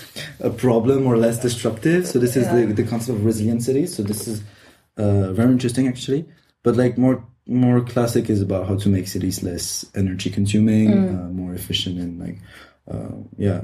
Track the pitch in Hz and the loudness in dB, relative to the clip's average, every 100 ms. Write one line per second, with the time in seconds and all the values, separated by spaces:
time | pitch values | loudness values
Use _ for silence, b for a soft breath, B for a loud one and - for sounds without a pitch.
0 | B B B - 120 - 123 113 117 139 | B B B -6 -6 0 2 4 4 2
1 | 131 113 113 117 123 - 120 117 160 180 | 4 4 4 2 -2 -2 -4 -2 0 0
2 | 180 127 123 127 120 120 107 104 117 117 | 2 0 2 2 2 2 2 0 -2 -4
3 | 123 107 110 101 110 117 127 135 175 - | -4 0 0 0 0 0 0 0 0 -4
4 | 101 104 120 107 B B B B B - | -4 -4 -6 -8 B B B B B -2
5 | 104 101 95 92 123 127 123 123 131 123 | 2 2 2 2 4 4 2 0 0 -2
6 | - 143 b b b _ 120 120 123 123 | -2 -4 b b b _ 0 2 2 2
7 | 127 127 - _ - 123 123 123 123 123 | 2 2 -4 _ -4 2 4 2 2 0
8 | 117 120 113 107 98 95 92 98 104 95 | 0 0 0 0 0 -2 -2 0 2 0
9 | 90 95 92 - 92 87 - - - 104 | 0 -4 -4 -4 -6 -6 -8 -8 -8 -4
10 | 95 92 101 101 101 107 110 107 107 104 | -2 -2 -4 -2 0 2 4 4 4 4
11 | 185 92 87 92 90 87 - 87 92 90 | 2 -2 -6 -8 -8 -8 -6 -6 -4 -6
12 | 87 85 87 101 B B B B - 107 | -8 -8 -10 -12 B B B B -12 -10
13 | 101 107 104 - 101 87 | -10 -12 -14 -4 -2 -2